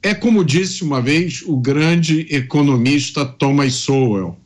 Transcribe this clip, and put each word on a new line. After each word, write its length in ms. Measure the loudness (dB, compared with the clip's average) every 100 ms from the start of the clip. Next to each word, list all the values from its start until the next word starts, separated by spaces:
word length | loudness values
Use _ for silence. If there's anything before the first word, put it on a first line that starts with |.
É 120 | -2
como 300 | 0 2 2
disse 400 | 4 0 -2 -4
uma 160 | -4 -2
vez 420 | 0 0 -2 -6 -4
o 100 | -2
grande 680 | 0 0 2 2 2 0 0
economista 960 | -6 -2 2 2 2 2 0 -2 -6
Thomas 480 | -6 -2 0 2 0
Sowell 640 | -2 -2 0 2 0 -4 -10